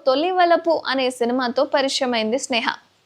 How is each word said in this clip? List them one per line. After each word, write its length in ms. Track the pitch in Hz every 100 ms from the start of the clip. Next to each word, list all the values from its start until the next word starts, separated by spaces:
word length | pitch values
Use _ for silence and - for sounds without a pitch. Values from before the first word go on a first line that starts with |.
| 269
తొలి 260 | 269 349
వలపు 500 | 370 349 330 339 311 -
అనే 220 | 262 254
సినిమాతో 540 | 254 233 254 247 262 294
పరిచయమైంది 720 | 294 269 - 247 233 220 262
స్నేహ. 280 | - 233 - - _ _